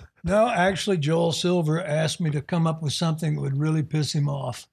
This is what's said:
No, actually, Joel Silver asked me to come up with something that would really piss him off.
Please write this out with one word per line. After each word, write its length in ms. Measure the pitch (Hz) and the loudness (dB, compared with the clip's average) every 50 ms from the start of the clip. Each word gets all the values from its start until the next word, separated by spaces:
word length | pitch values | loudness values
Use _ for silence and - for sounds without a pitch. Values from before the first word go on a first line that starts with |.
| - - _ _ | -20 -20 _ _
No, 260 | - 170 190 214 226 247 | -2 2 4 4 4 4
actually, 500 | 233 180 180 196 196 - - 208 190 165 | 4 2 2 2 2 0 0 0 0 2
Joel 320 | 139 151 165 170 170 170 | 2 2 2 2 2 2
Silver 500 | 160 - - 175 180 180 165 151 156 170 | 0 0 0 2 2 2 2 2 0 0
asked 400 | 185 156 147 156 156 147 - - | -2 -2 0 0 0 0 -2 -2
me 100 | 175 151 | -2 -2
to 100 | 143 147 | -2 -2
come 240 | - - 185 170 165 | -4 -2 -2 0 0
up 160 | 160 156 160 | 0 0 -2
with 100 | 165 139 | -4 -4
something 440 | - - 175 160 156 156 170 151 151 | -2 -2 0 -2 0 0 -2 -2 -2
that 40 | 147 | -2
would 160 | 139 139 135 139 | -2 -2 -2 0
really 260 | 151 156 160 160 147 | 0 0 0 0 0
piss 280 | - 151 156 143 - | 0 -2 -2 -2 0
him 160 | - 151 143 143 | 0 0 0 0
off. 380 | 143 139 131 127 120 - - _ | -2 -4 -6 -8 -8 -10 -14 _